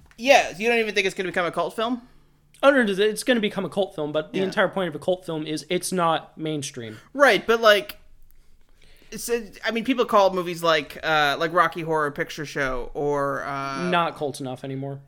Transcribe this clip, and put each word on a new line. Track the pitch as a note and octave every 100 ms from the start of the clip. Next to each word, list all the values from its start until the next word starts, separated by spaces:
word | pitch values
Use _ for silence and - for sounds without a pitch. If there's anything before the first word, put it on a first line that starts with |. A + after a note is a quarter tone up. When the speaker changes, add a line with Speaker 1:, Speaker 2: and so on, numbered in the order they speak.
| - -
Speaker 1:
yeah, | B3 A#3 C3+ D3+
you | A#3
don't | A#3
even | G#3+
think | G3+ F#3+
it's | F#3+
gonna | F3+
become | F#3+ E3
a |
cult | F3 E3
film? | A#3 A3+ A#3+ - - _ _ _ _
Speaker 2:
Oh, | C#4
no, | C#4
no, | G#3
it's | F#3+ G#3+ G#3+
gonna | - A#3+
become | G3+ G3+
a | E3
cult | G3+ F#3 -
film, | D3+
but | D3+ D#3
the | F#3+
Speaker 1:
Yeah. |
Speaker 2:
entire | F#3+ G#3+ F3+
point | G3 F3
of |
a | D3+
cult | - F3+ -
film | D#3
is | D#3 D3+ -
it's | F3+ -
not | F#3 E3+ D#3+ - -
mainstream. | D#3 D3+ C#3 B2 A2+ G#2+ -
Speaker 1:
Right, | C4 C4+ F#3+ -
but, | A#3
like, | A3 G3+ G#3 - - - - - - - - - - - -
it's | A3+ -
a, | A#3 G3+ -
I | A3
mean, | A3+
people | A#3 B3
call | - G#3+ F#3+
movies | F#3 F3 E3+
like, | E3+ D#3+ C#3 -
uh, | D#3 D#3 C#3+ C3+
like | E3
Rocky | F3 E3 F3
Horror | D#3+ D#3 D3
Picture | D3+ D#3+ -
Show | C#3+ D3+ C3+ B2 -
or, | D#3 C#3+ C#3+ C#3 C3+
uh, | E2+ C#3 C#3 C#3 F3
Speaker 2:
Not | F3 E3 -
cult | D3 B2+
enough | C3 B2+
anymore. | C#3 C3+ C#3 C#3